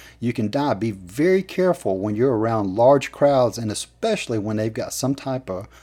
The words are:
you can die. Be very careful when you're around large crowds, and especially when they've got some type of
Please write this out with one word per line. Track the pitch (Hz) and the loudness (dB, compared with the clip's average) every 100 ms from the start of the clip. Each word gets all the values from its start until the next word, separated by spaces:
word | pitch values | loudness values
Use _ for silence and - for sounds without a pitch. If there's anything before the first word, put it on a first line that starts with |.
| - - | -20 -6
you | 117 | -4
can | 120 104 | -2 -2
die. | 139 147 | 0 0
Be | 104 113 | 0 -2
very | 95 90 113 175 190 | -6 -8 0 2 2
careful | 185 - 185 175 104 95 | 0 0 0 0 -2 -2
when | 107 104 | -2 0
you're | 135 110 | 2 2
around | 113 113 98 101 | 0 0 0 4
large | 123 143 - | 6 6 2
crowds, | - 143 135 120 110 | 0 4 4 2 0
and | 110 | -6
especially | 101 - _ 220 214 - 110 | -6 -10 _ -2 -2 -2 -4
when | 104 107 | -2 -2
they've | 110 | -2
got | 117 - | -4 -8
some | - 127 | -4 -2
type | 139 135 131 - | -2 -4 -6 -6
of | 92 113 - | -8 -10 -18